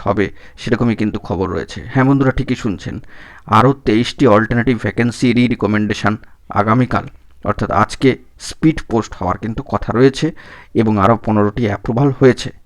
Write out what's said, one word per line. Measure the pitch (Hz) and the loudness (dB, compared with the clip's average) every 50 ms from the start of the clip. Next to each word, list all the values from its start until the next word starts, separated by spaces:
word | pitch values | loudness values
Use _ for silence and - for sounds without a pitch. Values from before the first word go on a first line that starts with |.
| - | -4
হবে, | 101 98 104 98 - - - - - - - | -2 0 0 -2 -2 -4 -10 -18 -20 -20 -12
সেরকমই | - - 117 107 123 117 107 104 | -4 -4 -2 0 0 0 0 0
কিন্তু | 107 104 - 104 - | -2 -4 -4 -6 -6
খবর | - 101 87 95 92 87 | -6 -4 -4 -4 -4 -4
রয়েছে। | 82 - - - - - 117 | -6 -8 -8 -12 -16 -14 -4
হ্যাঁ | - 131 131 135 | 0 0 2 2
বন্ধুরা, | 139 135 135 131 - - | 2 2 2 0 0 -2
ঠিকই | 120 117 123 - | -4 -4 -6 -4
শুনছেন, | - 110 90 - - - - 110 - - - - - - - - - - 101 110 | -4 -6 -6 -6 -8 -12 -12 -12 -14 -16 -20 -20 -20 -20 -20 -20 -4 0 2 4
আরও | 120 135 139 - - | 4 4 2 0 0
তেইশটি | 123 107 113 120 - - - 143 120 101 | 0 2 2 0 -2 0 2 4 4 6
অল্টারনেটিভ | 107 113 - 120 120 113 131 123 110 - | 4 4 2 0 0 0 0 -2 0 -2
ভ্যাকেন্সি | 104 - - 117 120 110 - 131 123 110 | -4 -2 -2 -2 -2 -2 0 0 2 2
রি | 123 123 113 120 | 2 2 2 0
রিকমেন্ডেশন | - - 101 104 104 107 104 104 - - 104 107 - - - - - - - - 101 | -2 0 0 0 0 0 -2 -4 -2 -2 -2 -2 -4 -8 -16 -20 -20 -18 -6 -2 -2
আগামীকাল | 101 110 113 127 123 117 - 87 71 - - - - - - - - - | 2 2 2 2 2 0 -2 -4 -4 -6 -14 -20 -20 -20 -18 -8 -6 -4
অর্থাৎ | - - 107 202 - 101 | -4 -2 -4 -2 0 0
আজকে | 107 - - - 143 127 120 - - - - - - - | 0 0 -2 0 2 2 2 0 -6 -18 -20 -16 -16 -14
স্পিড | - - - 160 151 143 - - | -6 0 0 2 2 0 -4 -2
পোস্ট | - 113 104 - - - | -2 -2 -2 -2 -8 -6
হওয়ার | 98 90 92 - - | -4 -4 -4 -4 -6
কিন্তু | 113 113 131 - - | -8 -8 -8 -6 -6
কথা | 107 104 - - 107 117 | -6 -4 -4 -2 2 4
রয়েছে | 131 135 131 - 151 160 - - - - - - - - - 113 | 4 4 4 0 -4 -4 -4 -8 -16 -20 -20 -20 -20 -4 -2 0
এবং | 110 107 107 104 95 | 2 2 2 4 4
আরও | 107 117 107 - | 4 2 2 0
পনেরোটি | 110 107 104 104 104 - - 120 101 | 0 2 2 2 0 0 -2 -2 -2
অ্যাপ্রুভাল | 101 - - - 113 120 143 143 131 - | -4 -4 -4 -4 0 0 0 0 2 4
হয়েছে | 135 127 117 - - 127 - - - | 4 4 4 4 -2 -10 -12 -14 -20